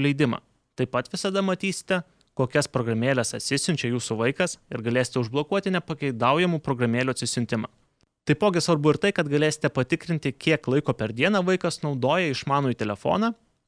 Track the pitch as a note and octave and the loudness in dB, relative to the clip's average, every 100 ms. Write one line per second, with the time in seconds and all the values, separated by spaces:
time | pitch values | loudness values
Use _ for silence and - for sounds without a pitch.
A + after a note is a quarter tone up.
0 | C#3+ C#3 C3+ - _ _ _ - B2+ B2 | 2 2 0 0 _ _ _ -6 -2 -2
1 | - F#3 G3 G3 G3 F3+ G3 - - F#3 | -4 -4 -2 0 0 -2 -4 -4 -2 -2
2 | - _ _ - B2+ D3 C#3 B2+ A#2 A2+ | -4 _ _ -4 0 0 0 -2 -2 0
3 | B2 C3 G#2+ G#2+ - C3+ - D#3 A#2+ A#2+ | 2 2 0 -4 -4 -2 0 -2 0 -2
4 | - A2 A#2+ C#3 F3+ - - B2 A2+ B2 | -2 -2 0 0 -2 -4 -10 -6 -2 0
5 | B2 B2+ A2+ C3+ D3+ G3 G3 F#3 - D#3 | 0 -2 -2 -2 -2 -2 0 -2 -4 -6
6 | C#3+ A#2 A#2+ D3+ F3+ D#3+ C#3+ B2 A#2+ A#2+ | -4 0 2 4 2 0 -2 0 0 0
7 | C3 B2 A#2 - A2+ A2+ A2 _ _ _ | 0 -2 -4 -4 -2 -2 -6 _ _ _
8 | _ _ - D3 G#3+ F3 E3 D#3 D3+ D3 | _ _ -2 2 2 2 2 2 4 2
9 | G3+ G3 D3 D3 D3+ - C#3+ - B2+ E3 | 2 0 0 2 0 0 -2 0 -2 -2
10 | - D#3+ C#3 - D#3 D3+ - C#3 C#3+ - | -2 -4 -4 -2 0 0 2 0 0 -2
11 | G#2+ A2+ E3+ G#3 F3+ F#3 E3+ - D3+ C3+ | -2 0 2 2 2 0 0 -4 -6 0
12 | B2+ E3+ E3 B2 - C#3 C3+ A#2 G#2+ G2+ | 2 2 0 -2 0 2 2 0 -2 -2
13 | D3 F3+ A3+ A3 _ _ | 0 0 0 -4 _ _